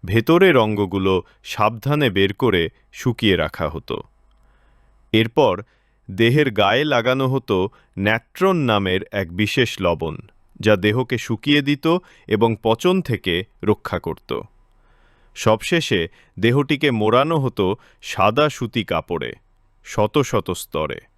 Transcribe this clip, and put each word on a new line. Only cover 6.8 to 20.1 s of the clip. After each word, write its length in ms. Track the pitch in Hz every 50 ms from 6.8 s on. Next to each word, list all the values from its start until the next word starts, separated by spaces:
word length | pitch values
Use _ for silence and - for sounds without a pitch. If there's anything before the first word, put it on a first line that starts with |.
| 143
লাগানো 400 | 151 139 120 113 123 127 135 135 131
হতো 300 | 131 135 - - 107 92 92 101 _ _ _ _ _ -
ন্যাট্রন 600 | 98 104 110 117 _ _ _ - 180 196 190 170 143
নামের 360 | 123 110 101 98 92 92 95 95 -
এক 160 | - 101 98 82 82
বিশেষ 360 | 90 107 101 - - 123 113 - -
লবণ, 340 | 95 87 85 76 82 80 78 - - - _ _ _ _ _ -
যা 140 | - 107 107
দেহকে 420 | 92 87 107 104 127 131 - 131 120
শুকিয়ে 440 | - - 117 107 - 147 147 147
দিত 240 | 139 139 147 135 - 160 170 180 _ _ - _ _ -
এবং 220 | 104 104 113 113 113 -
পচন 340 | - 110 113 - - 175 185 190
থেকে 320 | 170 - 120 95 - 95 85 87 95 _ _ _ -
রক্ষা 340 | 101 104 - _ - - 87
করত। 320 | - 82 76 - _ - 65 - - - _ _ _ _ _ _ _ _ _ _ _ _ _ _ _ _ _
সবশেষে 640 | - - 113 110 110 - - 175 170 - - 117 92 82 82 _ _ _ _ _ -
দেহটিকে 520 | 92 117 120 139 143 135 156 139 - 143
মোড়ানো 460 | 123 110 107 107 113 123 139 156 165 156
হতো 260 | 135 123 - - 101 92 101 - _ _ _ _ -
সাদা 440 | - - - 92 104 110 139 151 151
সুতি 340 | - - 123 113 - 120 101
কাপড়ে, 480 | - 92 82 - _ 87 80 62 60 - _ _ _ _ _ _ _ _ _ _
শত 300 | - - - 107 107